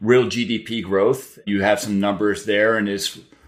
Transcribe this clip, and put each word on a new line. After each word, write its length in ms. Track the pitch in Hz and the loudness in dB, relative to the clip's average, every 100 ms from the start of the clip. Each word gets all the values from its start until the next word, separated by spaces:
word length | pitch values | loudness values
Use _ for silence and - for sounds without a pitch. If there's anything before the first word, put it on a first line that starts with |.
real 280 | 107 127 110 | 2 4 2
G 180 | 113 110 | -2 -2
D 140 | 110 | -4
P 200 | - 113 | -4 -8
growth. 600 | 90 98 104 135 - - | -2 2 2 0 -6 -14
You 160 | - 98 | -4 0
have 180 | 101 101 | 2 0
some 180 | 107 101 | 0 -2
numbers 460 | 101 95 104 95 | 0 0 0 -2
there, 340 | 110 104 110 113 | -2 2 2 2
and 100 | 101 | -2
it's 300 | 98 - - - _ | -4 -6 -10 -20 _